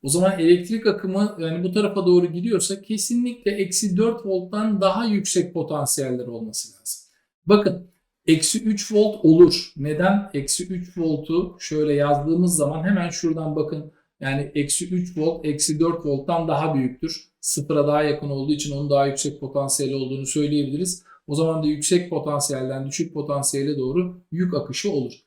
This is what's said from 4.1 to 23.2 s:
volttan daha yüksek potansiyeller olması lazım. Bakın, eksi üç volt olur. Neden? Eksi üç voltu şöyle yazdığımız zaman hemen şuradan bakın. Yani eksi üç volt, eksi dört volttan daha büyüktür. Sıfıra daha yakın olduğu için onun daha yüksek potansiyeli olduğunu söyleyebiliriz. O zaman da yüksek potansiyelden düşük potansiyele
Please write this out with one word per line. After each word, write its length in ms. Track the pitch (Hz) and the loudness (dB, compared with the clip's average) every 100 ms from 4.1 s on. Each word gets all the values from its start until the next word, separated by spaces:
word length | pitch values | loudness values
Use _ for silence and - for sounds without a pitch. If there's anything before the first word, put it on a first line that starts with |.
| 226 196 | 0 -2
volttan 540 | 190 180 208 220 196 | -4 -2 -2 0 2
daha 240 | 190 190 | 2 2
yüksek 500 | 233 202 - - 175 | 0 0 0 0 0
potansiyeller 720 | 170 156 147 135 - 135 123 123 | -4 -4 -2 -2 -2 -2 -4 -6
olması 420 | 117 110 107 - | -8 -8 -8 -10
lazım. 320 | - - - - _ _ _ 156 | -14 -12 -12 -14 _ _ _ 2
Bakın, 400 | 202 196 180 - _ _ _ - | 4 4 -4 -12 _ _ _ 2
eksi 360 | 160 - 220 | 2 2 -2
üç 300 | 220 202 - | -2 -4 0
volt 320 | 214 214 - | 2 2 4
olur. 480 | 165 160 175 - - - | 6 10 8 6 -6 -8
Neden? 540 | 143 151 180 202 202 | -4 0 2 2 0
Eksi 320 | 143 139 - 180 | -6 -4 -4 -4
üç 320 | 185 180 180 | -6 -8 -4
voltu 580 | 160 147 151 170 185 - | -2 -2 0 -2 -2 -8
şöyle 320 | - 151 151 | -6 -2 2
yazdığımız 640 | 143 143 143 147 165 180 165 | 2 2 2 2 2 2 2
zaman 280 | 143 160 | 0 0
hemen 260 | 175 196 170 | 0 0 0
şuradan 460 | - 165 160 156 151 | -2 -2 -2 -2 -2
bakın. 360 | 151 151 - _ _ _ | -4 -4 -10 _ _ _
Yani 320 | 135 135 143 | -4 -2 -2
eksi 340 | 151 143 - 175 | -4 -2 -2 -2
üç 300 | 180 180 160 | -2 -2 -2
volt, 280 | 160 160 151 | -2 -2 -4
eksi 340 | 143 - 151 | -2 -2 0
dört 260 | 165 165 147 | 0 0 -2
volttan 420 | 135 - 170 156 | -4 0 -2 0
daha 260 | 143 156 | -2 0
büyüktür. 500 | 143 127 127 160 - - _ | 0 -2 -4 -8 -8 -14 _
Sıfıra 460 | - - 143 151 147 | -6 -4 0 2 4
daha 160 | 147 | 4
yakın 280 | 151 147 143 | 2 0 -2
olduğu 220 | 139 135 | -4 -2
için 200 | 147 147 | -2 -2
onun 180 | 139 143 | -4 2
daha 160 | 139 139 | 4 4
yüksek 340 | 139 147 139 | 0 -6 -6
potansiyeli 540 | 135 139 139 - 135 | -6 -4 -2 0 0
olduğunu 320 | 135 131 135 135 | -2 -4 -4 -4
söyleyebiliriz. 800 | 156 143 147 139 147 185 - _ - - | -2 2 2 0 -2 -4 -6 _ -20 -6
O 80 | |
zaman 280 | 147 160 160 | 0 0 2
da 40 | 151 | 0
yüksek 440 | 147 - 175 175 | 0 2 2 2
potansiyelden 760 | 156 151 143 - 131 131 135 139 | -4 -2 -2 -2 -2 -4 -4 -6
düşük 280 | - 165 | -4 -4
potansiyele 640 | 151 | -4